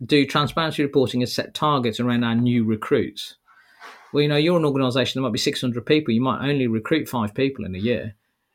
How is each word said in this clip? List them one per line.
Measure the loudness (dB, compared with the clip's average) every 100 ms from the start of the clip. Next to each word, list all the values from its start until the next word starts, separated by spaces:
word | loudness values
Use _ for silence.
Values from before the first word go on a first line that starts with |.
do | 2 2 4
transparency | 2 0 -2 -2 -2
reporting | 0 2 2 0
and | -2
set | -4 -6
targets | -2 0 2 0 0
around | 0 0
our | 2
new | 2 2 2
recruits." | 2 0 0 0 0 -6 -16 -18 _ _ _ _ -20 -20 -6
Well, | 0
you | 2
know, | 2
you're | 2 2
an | 2
organisation, | 0 0 0 0 0
there | -2
might |
be | -2
six | -2 -2
hundred | -2 -4 2
people, | 2 2
you | 0
might | 0 -2 -2
only | 0 0
recruit | -2 0 -2 -2
five | -4 -4
people | -2 -2 -2
in | -8
a | -4
year. | -2 -2 -6 -14 _ _ _